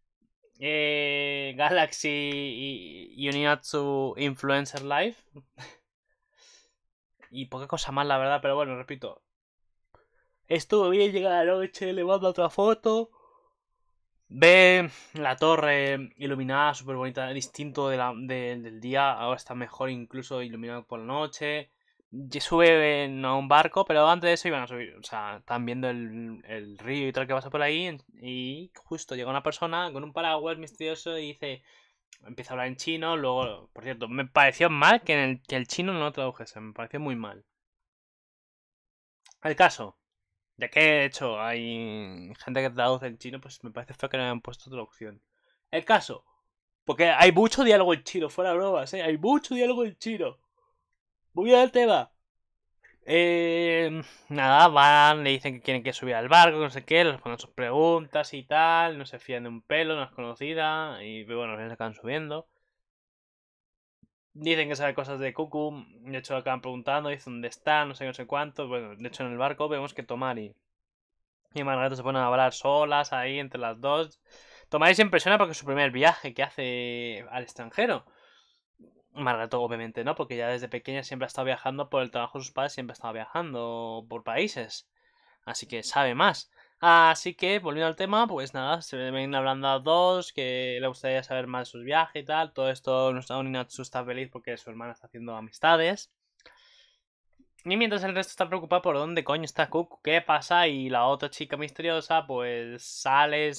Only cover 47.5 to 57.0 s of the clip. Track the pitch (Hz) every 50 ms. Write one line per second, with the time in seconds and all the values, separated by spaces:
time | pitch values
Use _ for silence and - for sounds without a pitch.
47.5 | - - 269 233 208 196 185 180 170 139 - - - 185 156 143 - - 180 185
48.5 | 170 175 190 196 185 151 131 - - 190 170 160 156 151 160 226 285 294 - -
49.5 | 254 247 247 240 254 240 240 214 175 - - 226 226 202 165 160 147 _ _ _
50.5 | _ _ _ _ _ _ _ _ _ _ _ _ _ _ _ _ - 170 196 233
51.5 | 247 247 254 254 - 247 240 226 196 143 117 - _ _ _ _ _ _ _ _
52.5 | _ _ _ _ _ _ _ _ _ _ - - 151 170 175 175 170 170 170 170
53.5 | 165 170 170 170 165 165 165 160 160 160 143 - - - _ - 147 143 135 131
54.5 | 135 147 165 175 151 143 143 147 147 147 147 151 151 151 147 139 135 131 - 143
55.5 | 127 120 - - 131 127 113 131 123 - 131 127 120 113 117 127 160 175 170 170
56.5 | 156 156 156 139 131 139 - - 156 170